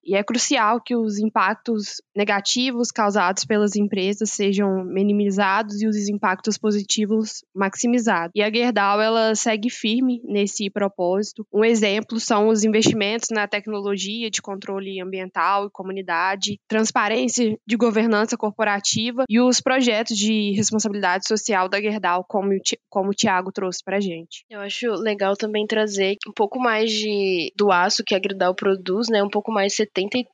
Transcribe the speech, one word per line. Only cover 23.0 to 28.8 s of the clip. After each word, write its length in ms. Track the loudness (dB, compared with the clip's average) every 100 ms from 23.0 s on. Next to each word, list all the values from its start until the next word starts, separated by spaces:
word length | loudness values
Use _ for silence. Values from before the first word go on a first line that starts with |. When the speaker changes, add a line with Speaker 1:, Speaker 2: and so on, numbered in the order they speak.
| -2
Speaker 1:
o 40 |
Thiago 380 | 0 2 2 -2
trouxe 320 | -4 -6 -6
pra 160 | -4 -2
gente. 460 | -2 -4 -12 -20 _
Speaker 2:
Eu 120 | -14
acho 300 | -10 -4 -2
legal 440 | -2 -2 0 0 0
também 300 | -2 -2 0
trazer 500 | 0 0 0 0 -2 -8
um 60 |
pouco 260 | -2 -2 0
mais 320 | 0 2 0
de, 600 | 0 -2 0 0 0 -4
do 160 | 0 4
aço 320 | 4 4 0 0
que 80 |
a 60 | 0
Gerdau 320 | 0 0 0
produz, 540 | 2 0 0